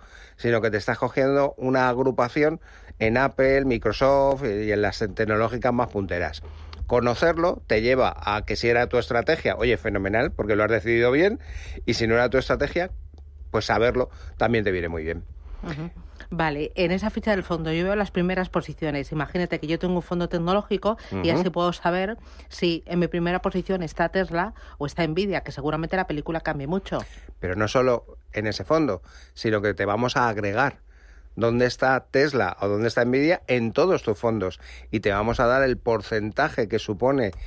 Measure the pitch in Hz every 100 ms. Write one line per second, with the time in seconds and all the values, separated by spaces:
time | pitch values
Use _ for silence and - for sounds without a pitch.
0 | - - - - 120 117 110 104 - 117
1 | 123 143 135 139 139 - 127 131 127 123
2 | 131 123 120 - 147 180 - - - -
3 | 110 120 135 - 135 135 135 117 113 101
4 | 135 139 139 135 139 101 107 104 101 -
5 | 110 90 107 107 113 120 127 120 120 104
6 | 95 87 80 - - - - - - 120
7 | 120 117 160 165 170 - - 110 117 131
8 | 107 - - 104 - 107 117 120 120 123
9 | 113 117 110 160 117 92 120 110 110 101
10 | 95 107 151 - 107 104 107 113 117 117
11 | 120 139 190 226 - - - - - 113
12 | 113 117 120 131 - 123 139 175 180 -
13 | - - - - - 110 - 107 117 120
14 | 127 - - - 113 117 101 92 85 82
15 | 80 82 - - - - 180 147 170 -
16 | - - - 170 160 147 151 - 175 185
17 | 214 220 220 196 175 165 160 160 185 208
18 | 196 185 175 185 185 175 156 147 156 143
19 | 139 156 143 180 175 165 156 165 180 180
20 | - 180 170 175 170 196 208 196 202 220
21 | - 190 170 165 180 170 175 175 175 180
22 | 190 233 - - - - 175 165 - 180
23 | 170 175 170 180 196 185 170 190 160 -
24 | 170 190 175 165 196 - - - 147 -
25 | 160 156 202 160 147 139 143 156 160 185
26 | 185 151 143 165 160 151 139 190 - 147
27 | 104 - - - 90 90 107 131 127 117
28 | - - - - 107 104 98 160 147 92
29 | - - - - 113 107 104 90 101 104
30 | 123 135 120 104 104 104 143 - - -
31 | - - - - 117 120 123 - 131 131
32 | - 131 147 131 92 - 101 101 113 123
33 | 120 131 151 180 - 123 113 104 175 165
34 | - 107 117 113 92 - - - - 110
35 | 104 98 110 117 120 131 135 117 - 113
36 | 98 110 104 - 151 - 107 110 - 98
37 | 127 139 107 -